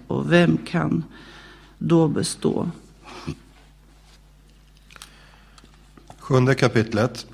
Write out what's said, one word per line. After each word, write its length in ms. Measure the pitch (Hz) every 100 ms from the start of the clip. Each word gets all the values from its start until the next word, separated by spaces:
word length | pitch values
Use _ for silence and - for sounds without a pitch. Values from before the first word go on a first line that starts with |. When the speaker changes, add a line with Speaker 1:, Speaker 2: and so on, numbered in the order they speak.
| -
Speaker 1:
och 260 | 131 147
vem 240 | 170 170 160
kan 480 | - 170 156 170 - - - - - - - -
då 300 | 156 165 160
bestå?" 640 | - - - - - 175 - - - - - - - - - - _ _ _ _ - _ _ _ _ _ _ - - - - - - - - - - _ - - -
Speaker 2:
Sjunde 360 | - 131 127
kapitlet. 720 | 131 123 117 104 104 123 - -